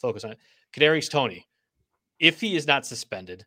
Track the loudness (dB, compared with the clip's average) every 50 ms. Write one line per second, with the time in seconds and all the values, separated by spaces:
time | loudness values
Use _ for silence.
0 | -4 -4 -4 -6 -8 -12 -14 -16 _ _ _ _ _ _ 0 2 4 4 4 2
1 | 0 -2 0 0 0 0 -2 -8 -14 _ _ _ _ _ _ _ _ _ _ _
2 | _ _ _ 4 4 4 4 2 0 -2 -2 0 2 2 2 0 0 -4 -10 -10
3 | -10 -8 -10 -10 -10 -12 -14 -16 -18